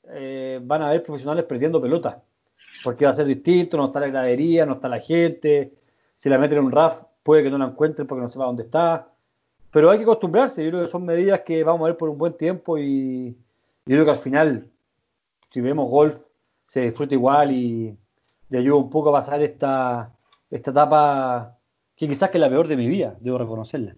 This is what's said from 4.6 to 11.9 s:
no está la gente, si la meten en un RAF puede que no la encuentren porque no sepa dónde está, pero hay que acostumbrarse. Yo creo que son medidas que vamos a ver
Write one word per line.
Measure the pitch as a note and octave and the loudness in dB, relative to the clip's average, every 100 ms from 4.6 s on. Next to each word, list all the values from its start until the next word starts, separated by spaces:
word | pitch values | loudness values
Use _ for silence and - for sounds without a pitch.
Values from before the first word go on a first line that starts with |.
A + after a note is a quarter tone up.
no | D3+ | 2
está | B2+ B2+ | -2 -6
la | A#2 | -8
gente, | - E3 E3+ E3 D3+ D3 C#3 _ _ _ _ _ | -2 0 0 0 0 0 0 _ _ _ _ _
si | C#3 | 0
la | C3 | 2
meten | C#3+ D3 | 4 2
en | |
un | C3 | 2
RAF | C3+ D#3+ - - _ | 4 2 0 -16 _
puede | - D#3 | 4 4
que | C3+ | 4
no | C#3 | -2
la | |
encuentren | C3 - D#3 D3+ C#3 | -4 0 -2 -2 -8
porque | C3 | -8
no | A#2+ | -8
sepa | C3 | -6
dónde | C3 A#2+ | -6 -6
está, | A2+ D#3+ E3+ E3 - _ _ _ _ _ _ | -4 0 0 -2 -6 _ _ _ _ _ _
pero | D3+ D#3+ | 6 6
hay | G#3 | 6
que | |
acostumbrarse. | A3+ A3+ F3 F#3+ C4 B3 | 4 2 2 2 0 -2
Yo | D#3 | -4
creo | F3 | -4
que | E3+ | -4
son | F3+ | -6
medidas | F3 E3+ G3 F#3+ | -2 0 2 0
que | - D#3+ | 0 0
vamos | D#3+ E3+ | 0 2
a | |
ver | D#3+ | 0